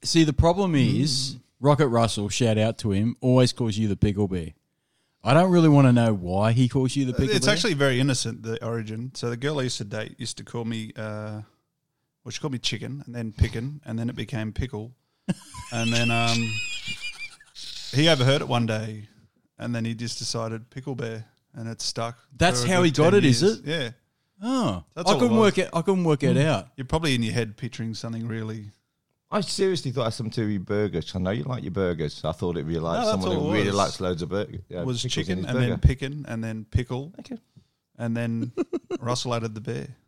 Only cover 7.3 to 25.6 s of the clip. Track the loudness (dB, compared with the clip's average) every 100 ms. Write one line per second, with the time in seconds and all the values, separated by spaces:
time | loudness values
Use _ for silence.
7.3 | 2 2 2 2 2 2 4 2 0 -2
8.3 | -8 -8 -6 -4 -6 -6 -8 -10 -6 -6
9.3 | -4 -4 -2 -2 -4 -6 -8 -8 -10 -10
10.3 | -10 -10 -8 -6 -6 -8 -10 -10 -8 -10
11.3 | -12 -14 _ _ _ _ _ _ _ -14
12.3 | -8 -6 -6 -6 -6 -8 -12 -12 -10 -10
13.3 | 0 0 0 -8 -10 -8 -6 -4 -6 -8
14.3 | -6 -6 -6 -6 -6 -12 -16 _ _ -8
15.3 | -8 -8 -18 -8 -4 0 0 2 2 2
16.3 | 0 0 -4 -6 -8 -8 -10 -10 -12 -16
17.3 | -18 -20 -18 -14 -14 -6 2 4 4 4
18.3 | 2 2 0 0 -2 -6 -10 -14 _ _
19.3 | _ _ _ -6 -4 -4 -6 -8 -8 -6
20.3 | -6 -6 -8 -12 -14 -10 -8 -8 -8 -14
21.3 | _ _ -12 -12 -8 -8 -6 -8 -8 _
22.3 | 0 2 2 2 4 4 6 6 6 6
23.3 | 6 4 2 -4 -6 -6 -10 _ _ _
24.3 | _ -2 0 0 -2 -8 -4 2 4 4
25.3 | 6 6 4